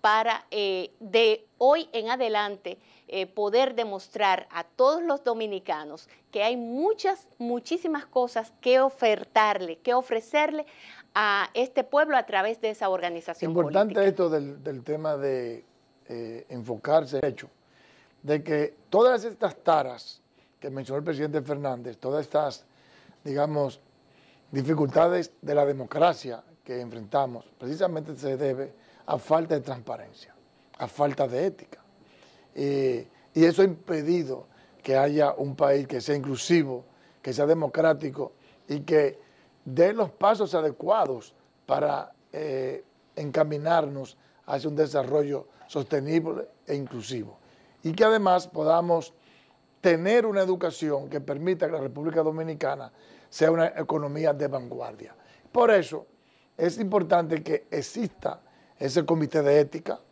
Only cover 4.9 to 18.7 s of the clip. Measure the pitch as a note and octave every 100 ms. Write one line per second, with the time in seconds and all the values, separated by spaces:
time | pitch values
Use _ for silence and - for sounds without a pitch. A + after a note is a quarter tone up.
4.9 | D#4+ E4+ C#4 C#4 A3+ A3 G3 F3+ D#3 D3+
5.9 | D3+ - _ _ A3 G#3 B3 A#3 B3 F4
6.9 | A4 F#4+ F#4+ _ _ A#3+ A#3+ A#3+ E4+ E4+
7.9 | D#4 - C4 B3 A#3 A3 _ B3+ B3+ C4+
8.9 | C4+ A#3 G#3 - - G#3+ G3+ F3 D#3+ -
9.9 | B3 B3+ A3+ A3+ D4+ D4+ D4+ D4+ - -
10.9 | - - G3 G#3+ G3+ F#3 A#3 B3+ - A#3+
11.9 | C#4+ D#4 C4+ A#3+ G3 G3+ A3+ A3 G#3+ G3
12.9 | F#3 F3 E3+ E3+ E3+ E3 E3 D3+ E3+ G#3+
13.9 | G3 G3 F#3+ F3 D#3 C#3+ C#3+ C#3 C3+ A#2+
14.9 | D3+ D#3 D3 C#3 C3 A#2+ A#2 - _ _
15.9 | _ _ A#2+ A2+ A#2 - B2+ A2+ A2 -
16.9 | D#3 C#3+ C3+ C#3+ A2+ - _ _ _ _
17.9 | _ _ _ C#3+ D3+ C#3+ D3+ D3